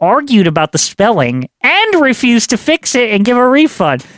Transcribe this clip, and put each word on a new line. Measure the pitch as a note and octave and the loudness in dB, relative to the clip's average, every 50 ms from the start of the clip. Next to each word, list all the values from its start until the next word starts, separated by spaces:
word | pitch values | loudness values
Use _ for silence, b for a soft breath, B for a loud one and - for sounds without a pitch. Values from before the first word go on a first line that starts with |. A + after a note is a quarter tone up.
argued | E3 F3+ A#3 D4 D4 C#4 B3 G#3 F#3 | -2 0 0 0 0 0 2 2 2
about | E3+ D#3 E3 D#3 D3+ - | 2 2 0 -2 -2 -2
the | D#3 | -4
spelling | - - - - G3 A#3 A3+ E3 C3 A#2+ B2 B2+ B2+ - _ _ | -4 -4 -2 -2 0 0 2 0 0 -2 -2 -6 -8 -8 _ _
and | - B3+ E4 G4 A4 A4 G4+ E4+ | -4 -2 0 0 0 0 0 2
refused | D4 C4 A#3+ - - B3 A#3+ A#3 - - | 2 2 0 0 0 2 2 2 2 0
to | A#3+ G#3 | -4 -4
fix | - D4+ D#4+ E4 - - - | 0 -2 -2 -2 -2 -4 -2
it | B3 B3 A3 | -2 -2 0
and | G#3 G3 G3+ | 0 0 0
give | A#3+ B3 B3 | 0 2 2
a | B3 B3+ | 2 2
refund. | C4 C#4+ D#4 D4+ - - F3+ D3+ C3+ B2+ B B B | 4 2 2 2 0 -2 -2 -2 -2 -4 B B B